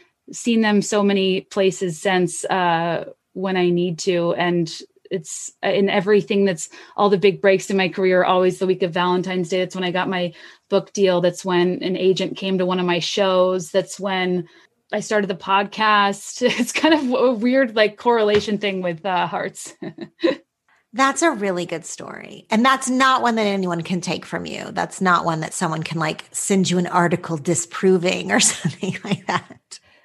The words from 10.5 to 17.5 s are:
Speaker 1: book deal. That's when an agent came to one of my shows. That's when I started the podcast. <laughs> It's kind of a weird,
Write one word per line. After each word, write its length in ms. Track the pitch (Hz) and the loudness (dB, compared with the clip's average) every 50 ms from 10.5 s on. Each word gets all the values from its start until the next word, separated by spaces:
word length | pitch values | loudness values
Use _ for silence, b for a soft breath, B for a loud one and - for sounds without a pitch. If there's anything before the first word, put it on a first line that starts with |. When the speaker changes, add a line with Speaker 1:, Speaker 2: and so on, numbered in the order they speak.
| B B B - | B B B -2
Speaker 1:
book 240 | 202 196 - - - | 0 0 0 -2 -2
deal. 260 | - 196 185 180 175 | 0 2 4 4 4
That's 240 | 175 180 175 - - | 2 2 0 -2 -2
when 380 | 190 180 175 175 180 180 - | 0 2 4 4 2 0 -2
an 160 | - - 185 - | -2 -4 -2 0
agent 400 | 185 190 185 170 185 - - - | 2 2 2 2 0 -6 -6 -6
came 200 | - 190 190 185 | -4 -2 -2 0
to 60 | 185 | 0
one 140 | 180 185 185 | 0 0 -2
of 60 | 180 | 0
my 140 | 180 175 170 | 0 0 -2
shows. 720 | 165 - - 214 202 190 185 185 185 185 185 190 170 - | -2 -4 -2 0 0 2 4 4 2 2 2 -2 -4 -2
That's 280 | - 196 180 180 - - | -2 -2 -2 -2 -6 -8
when 480 | 180 202 190 185 185 185 180 180 170 b b b b b b _ _ - | -6 -4 -2 -2 0 0 -2 -2 -4 b b b b b b _ _ -8
I 80 | - 208 | -8 -6
started 280 | 208 - 226 208 202 185 | -4 0 0 0 0 0
the 60 | 202 | -4
podcast. 1080 | 170 - - 196 196 208 196 - - 220 214 214 208 202 202 196 202 - - - - | -6 -4 0 0 2 0 0 -2 -2 2 2 4 4 4 2 0 -4 -8 -14 -8 -2
<laughs> 180 | 247 247 240 - | -2 0 0 0
It's 120 | 254 240 | -2 -2
kind 220 | - - - 311 330 | -2 0 4 4 4
of 180 | 302 285 247 | 4 2 0
a 220 | 254 - 240 254 262 | 0 2 2 2 2
weird, 420 | 208 214 247 | 2 0 2